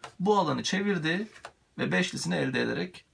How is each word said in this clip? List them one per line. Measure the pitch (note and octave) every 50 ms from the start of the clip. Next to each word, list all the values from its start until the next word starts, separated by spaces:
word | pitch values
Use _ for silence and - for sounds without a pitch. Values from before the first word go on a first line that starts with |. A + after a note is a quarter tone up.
| - - - -
Bu | F3+ G#3 G#3+ -
alanı | F3 D3 C3+ B2 A2+
çevirdi | - F#3 F#3+ G3+ G3+ G3 E3+ D3+ D#3 E3+ F#3+ A3 - - - - - - _ _ _ _ -
ve | C3+ C#3+ E3+
beşlisini | F#3 F3+ - - - - E3+ F3+
elde | D#3 C#3 C3 B2 B2 A#2+
ederek | A#2 A2+ E3 F3+ F#3 - - - _